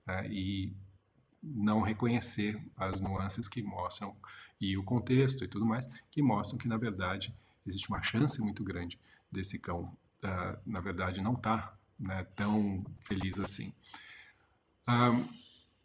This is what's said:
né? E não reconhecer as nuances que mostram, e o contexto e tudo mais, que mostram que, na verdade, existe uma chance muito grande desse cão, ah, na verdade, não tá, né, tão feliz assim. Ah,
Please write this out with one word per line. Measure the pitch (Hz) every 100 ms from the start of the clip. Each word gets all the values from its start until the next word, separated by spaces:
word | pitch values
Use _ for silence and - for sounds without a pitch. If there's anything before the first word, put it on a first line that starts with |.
| -
né? | 92 110
E | 101 95 98 95 95 - - _ _ _ _
não | 156 123 104 107
reconhecer | 98 107 120 120 - - 104 107 - -
as | 95 98
nuances | 95 95 98 117 117
que | 120
mostram, | 101 92 90 - 98 - - - - -
e | 98 98
o |
contexto | 98 123 - 127 135 135
e | -
tudo | 104 113
mais, | 120 - - -
que | 151
mostram | 135 101 101 127
que, | 117
na | 110
verdade, | 117 95 90 92 - - _ _ 101
existe | 95 -
uma | 95
chance | - 110 147 -
muito | 104 95
grande | 95 87 87 - _ - -
desse | 95 92 -
cão, | - 87 87 - _ _
ah, | 98 90 92 -
na | - 98
verdade, | 98 87 92 92
não | 101
tá, | 127 110 110 - - _ -
né, | 95 95 90 -
tão | 104 107 101 95 98 -
feliz | - 98 95 95
assim. | 95 - - - - - - - - _ _ _ _ _ -
Ah, | 120 123 120 - - - - _ _